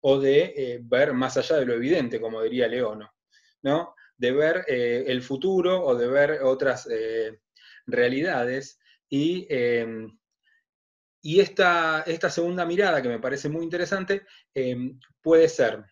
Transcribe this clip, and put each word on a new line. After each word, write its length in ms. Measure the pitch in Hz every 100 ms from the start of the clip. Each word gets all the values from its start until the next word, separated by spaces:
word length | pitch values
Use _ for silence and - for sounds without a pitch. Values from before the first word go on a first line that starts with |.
o 180 | 139 135
de, 320 | 135 143 175 147
eh, 240 | 127 120
ver 320 | 117 123 147
más 240 | 127 131 135
allá 180 | - 160
de 80 |
lo 80 | 123
evidente, 460 | 117 127 175 120 117
como 220 | 113 110
diría 260 | 110 123 117
Leono, 420 | 120 113 107 107 _ _ _ _ _
¿no? 320 | 139 151 175 _ _ _
De 140 | 123
ver, 340 | 139 156 175 165
eh, 360 | 127 120 120 139
el 140 | 127
futuro 600 | 123 135 180 190 175 185
o 120 | 147 120
de 100 | 120
ver 360 | 139 147 151
otras, 440 | 131 131 139 120 -
eh, 500 | 113 113 113 110 110 _ _ - - -
realidades. 920 | 120 123 131 175 139 120 131 135 _ _ _ _
Y, 380 | 139 156 180 180
em, 680 | 135 120 120 113 113 110 _ _ _ _ _ _ _ _ _ _ _
y 180 | 151 170
esta, 640 | 202 - 185 175 160 156 160
esta 240 | 165 175
segunda 340 | - 170 180
mirada, 380 | 170 175 202 156
que 60 | 127
me 100 | 117
parece 300 | 127 139 147
muy 160 | 156
interesante, 580 | 165 170 175 196 185 196 - - _
em, 440 | 139 127 123 127 131 _ _
puede 260 | 160 165 160
ser 360 | - 117 107 107